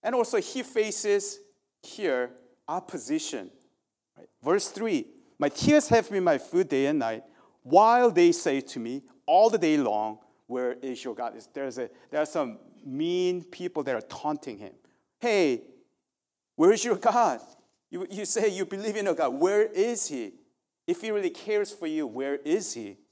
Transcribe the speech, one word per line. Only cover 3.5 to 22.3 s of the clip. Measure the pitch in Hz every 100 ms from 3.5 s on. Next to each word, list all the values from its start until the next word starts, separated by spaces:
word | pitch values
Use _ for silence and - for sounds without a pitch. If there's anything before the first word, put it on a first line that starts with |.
| _ _ _ _ _ _ _
Right? | - _
Verse | - 196 -
three, | - 226 165 - - _ _
"My | 147
tears | - - - -
have | 233 220
been | 202
my | 180 147
food | - 170 180
day | 135 135
and | 151
night, | 113 113 - _ _ _
while | 127 160 220 240 247
they | 175 175
say | 170 170 139
to | 131 -
me | 117 131 - _ -
all | 170 226
the | 214
day | 165 151
long, | 123 104 107 110 _ _ _
'Where | 123 123
is | 120 135 123
your | 135 107
God?'" | 120 110 107
There's | - 139 123
a, | 120 - _
there | 151
are | 151
some | 165 135 107 - _
mean | 143 131 165 180 180 180
people | 175 - 180 160
that | 139 120
are |
taunting | - - 151 147 139 104
him. | 101 - _ _ _ _
"Hey, | 240 208 160 120 - - _ _ _ _ _ _ _ -
where | 165
is | 220 240
your | 208
God? | - 240 220 123 - _ _ _ _
You, | 175 190
you | 190 202
say | 226 220
you | 185 185
believe | 196 214 208
in | 202
a | 160
God. | 147
Where | 135 180 208
is | 214 175 220 233 -
he? | 143 107 - _ _ _ _ -
If | 175
he | 220
really | 208 185
cares | 175 - 208 202
for | - 160
you, | 156 143
where | 117 139